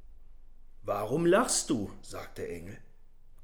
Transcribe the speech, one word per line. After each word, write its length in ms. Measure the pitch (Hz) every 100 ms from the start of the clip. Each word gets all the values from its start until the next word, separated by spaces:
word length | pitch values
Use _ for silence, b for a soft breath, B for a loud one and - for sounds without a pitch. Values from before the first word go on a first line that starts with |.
| - - - - - - - -
„Warum 440 | 107 101 107 147 170
lachst 440 | 196 247 - -
du?“, 200 | 131 95 -
sagt 360 | - - - -
der 120 | 92
Engel. 280 | 85 87 - - - - - - -